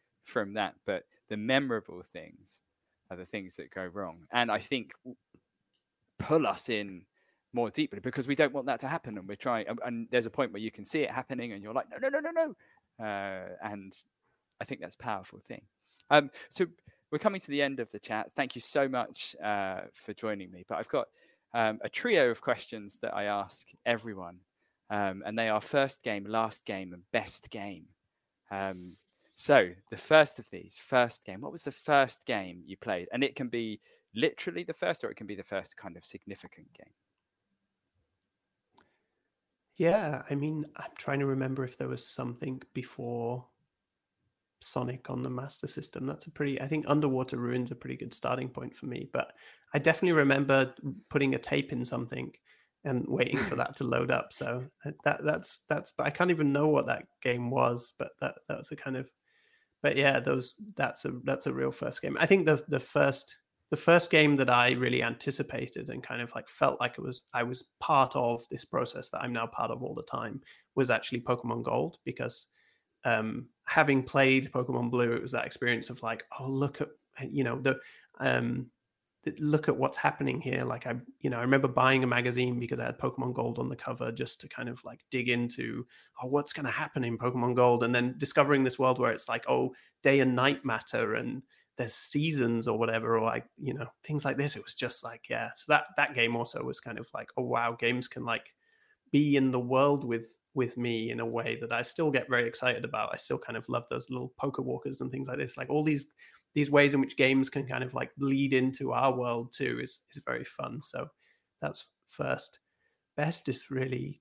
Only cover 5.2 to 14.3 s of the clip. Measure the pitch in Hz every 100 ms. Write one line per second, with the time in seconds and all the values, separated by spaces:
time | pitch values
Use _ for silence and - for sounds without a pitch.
5.2 | _ _ _ _ _ _ _ _ _ -
6.2 | - 156 123 98 - 110 101 92 85 _
7.2 | _ _ _ 123 117 127 156 101 127 123
8.2 | 127 143 147 139 127 120 135 160 123 104
9.2 | 95 101 131 117 104 113 123 117 113 123
10.2 | 113 - 123 101 110 - 101 160 147 120
11.2 | 127 127 120 101 104 123 - - 262 277
12.2 | 311 330 320 - _ _ _ - 110 101
13.2 | 98 95 92 90 107 104 95 - - _
14.2 | _